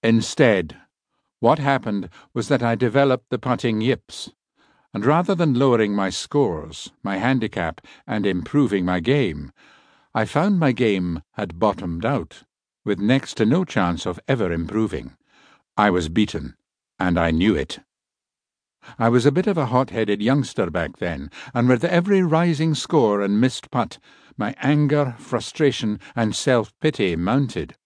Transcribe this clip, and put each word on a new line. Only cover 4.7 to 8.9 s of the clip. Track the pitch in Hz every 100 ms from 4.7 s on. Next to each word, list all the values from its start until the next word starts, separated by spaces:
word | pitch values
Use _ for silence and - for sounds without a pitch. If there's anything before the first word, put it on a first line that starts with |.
| _ _
and | - 110
rather | 156 180 185
than | 165
lowering | 123 135 117 107
my | 101 95
scores, | - - 147 120 80 78 78 - _
my | 98 95
handicap, | 120 131 110 - 82 - - - -
and | 110 98
improving | 90 98 147 139 98
my | 90